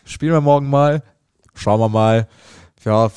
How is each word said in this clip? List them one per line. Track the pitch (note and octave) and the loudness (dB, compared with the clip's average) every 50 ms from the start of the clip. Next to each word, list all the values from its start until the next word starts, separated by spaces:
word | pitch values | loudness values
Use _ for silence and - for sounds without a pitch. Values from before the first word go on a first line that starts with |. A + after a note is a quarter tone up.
| _ | _
spielen | - - - - D3+ E3 | -20 -14 -8 -4 -2 0
wir | D#3 | 0
morgen | C#3+ C#3+ C#3+ C#3+ C#3+ C#3 | 2 2 2 2 0 0
mal, | C#3+ C#3 C#3+ D3 D3 D3+ C#3 _ _ _ _ _ _ _ _ _ _ | 0 0 2 0 0 -2 -6 _ _ _ _ _ _ _ _ _ _
schauen | - - - G#2 A2 | -8 -4 -2 0 0
wir | A2+ A2 | 0 0
mal. | G#2+ A2 A2 A2 A2+ A2+ A2 - _ _ _ - - - - _ _ _ _ | 0 0 2 2 2 0 -2 -4 _ _ _ -20 -20 -20 -20 _ _ _ _
Ja, | A2 G#2+ G#2+ A2+ A2 - | -2 0 0 0 0 -2